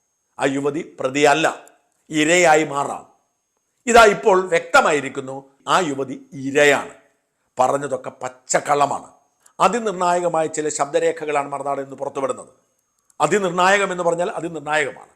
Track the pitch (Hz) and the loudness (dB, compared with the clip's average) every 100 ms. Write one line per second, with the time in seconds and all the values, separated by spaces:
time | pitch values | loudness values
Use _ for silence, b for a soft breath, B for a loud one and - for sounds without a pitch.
0 | _ _ _ - 139 139 143 143 - - | _ _ _ -4 -4 -2 -4 -6 -12 -8
1 | 131 139 147 147 151 - - _ _ _ | -6 2 4 4 0 -4 -16 _ _ _
2 | _ 156 151 175 170 156 156 139 135 101 | _ -2 2 4 4 4 2 -4 -6 -8
3 | - _ _ _ _ _ _ _ 247 233 | -14 _ _ _ _ _ _ _ 4 6
4 | 220 196 226 185 185 165 - 277 220 147 | 6 6 2 2 2 -2 2 2 2 0
5 | 135 139 131 135 - _ - 160 165 131 | -4 -10 -12 -14 -18 _ -2 0 0 -4
6 | 131 135 - 147 135 139 147 131 101 - | -8 -10 -14 -10 -4 2 4 4 -2 -16
7 | _ _ _ _ _ - - 139 143 127 | _ _ _ _ _ -2 0 0 -4 -8
8 | - - 127 - _ 165 - 143 139 98 | -10 -12 -12 -12 _ -4 0 0 0 -2
9 | - _ _ _ b - 180 233 220 185 | -10 _ _ _ b 0 0 0 -4 -2
10 | 180 175 175 165 160 156 151 143 143 165 | 0 0 2 0 0 -2 -4 -4 -2 0
11 | 165 - 151 147 143 143 139 139 135 135 | 0 -2 -2 -2 -2 -6 -6 -6 -8 -10
12 | 139 139 135 110 - _ _ _ _ _ | -10 -6 -6 -6 -12 _ _ _ _ _
13 | _ _ 151 202 190 175 185 202 190 180 | _ _ 0 2 0 2 2 2 0 -2
14 | 170 165 175 165 165 160 143 151 135 - | -2 -2 -4 -6 -8 -10 -4 -2 -2 -8
15 | - | -20